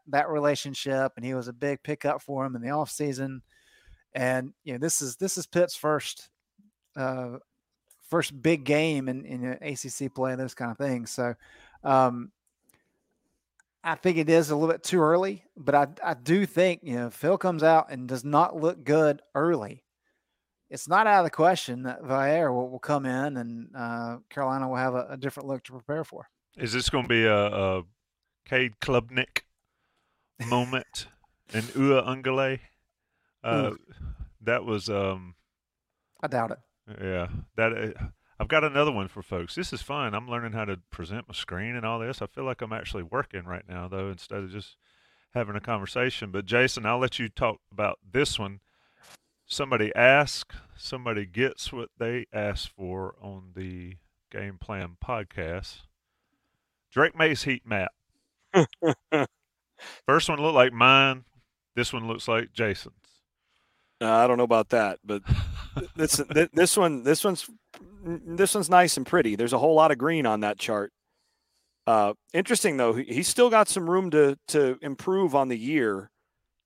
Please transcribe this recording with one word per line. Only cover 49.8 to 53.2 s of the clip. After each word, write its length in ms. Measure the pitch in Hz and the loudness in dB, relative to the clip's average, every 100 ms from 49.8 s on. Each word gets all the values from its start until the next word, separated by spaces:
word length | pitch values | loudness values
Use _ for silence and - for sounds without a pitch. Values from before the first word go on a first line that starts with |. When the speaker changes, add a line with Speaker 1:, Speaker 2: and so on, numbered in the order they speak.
| 107 | 0
Speaker 2:
ask, 600 | - 123 139 143 - - - - - | 6 6 6 4 -4 -12 -18 -20 -20
somebody 480 | - 131 123 107 98 | -14 -8 -6 -6 -6
gets 480 | 95 131 - - | -2 -2 -2 -12
what 160 | 127 - _ | -10 -12 _
they 260 | 117 123 107 | -6 -6 -6
ask 420 | 107 104 101 - | -6 -4 -6 -10
for 420 | - 92 95 92 - | -12 -8 -8 -8 -12